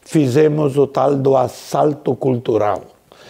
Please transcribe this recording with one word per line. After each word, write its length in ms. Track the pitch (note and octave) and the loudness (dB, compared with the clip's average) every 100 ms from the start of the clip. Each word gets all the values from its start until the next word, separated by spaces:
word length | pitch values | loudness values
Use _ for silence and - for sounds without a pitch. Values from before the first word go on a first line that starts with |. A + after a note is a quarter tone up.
| - | -4
fizemos 720 | D#3+ C3+ C3 D#3 D3+ D3 C#3 | 0 2 2 2 2 0 0
o 80 | C3+ | 0
tal 300 | C3+ C#3 C#3+ | 0 0 0
do 200 | C3+ C3+ | 2 2
assalto 800 | B2 - - C#3+ D3+ C#3+ - B2 | 0 -6 -6 -2 0 -2 -6 -4
cultural, 680 | C3+ A#2+ B2 G#2+ G#2 F#2 - _ _ - | -2 -2 -2 0 0 -4 -8 _ _ -20